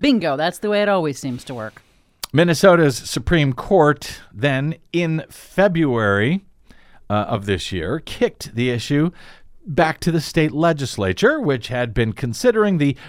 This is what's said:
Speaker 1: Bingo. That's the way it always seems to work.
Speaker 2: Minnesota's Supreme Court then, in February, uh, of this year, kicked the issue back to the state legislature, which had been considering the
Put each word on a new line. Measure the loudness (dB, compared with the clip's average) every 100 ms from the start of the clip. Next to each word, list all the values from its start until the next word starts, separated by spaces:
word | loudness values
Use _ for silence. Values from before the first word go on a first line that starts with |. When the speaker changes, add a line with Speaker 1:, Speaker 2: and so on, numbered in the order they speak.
Speaker 1:
Bingo. | 0 2 0 -2
That's | -4 -4
the | -4
way | -2
it | 0
always | 0 -2 -6
seems | -8 -10 -10
to |
work. | -12 -12 -14 _ _ _ _ -4
Speaker 2:
Minnesota's | 0 2 4 6 6 4 0
Supreme | -6 -8 0 0 0
Court | -2 0 2 4 2 -4 -16 -18
then, | -4 -2 -2 -4 -6 _
in | -4 -2 -4 -6
February, | -16 -8 2 2 4 2 2 2 4 2 0 -4 _ _ -20 -20 -18 -4
uh, |
of | -2 -2 -4 -2
this | -4 -4
year, | -6 -4 -6
kicked | -8 -2 -2 -2 -10 -4
the | -2
issue | -2 0 0 0 -2 -18 -20 -20 -20 -8
back | 0 0 0
to | -2
the | -2
state | -2 0 0
legislature, | 2 0 0 -4 -4 -2 2 2 2
which | 0 -2 -4
had | -4 -4
been | 0 -2
considering | -2 -6 -2 2 4 2 2
the | 0 -2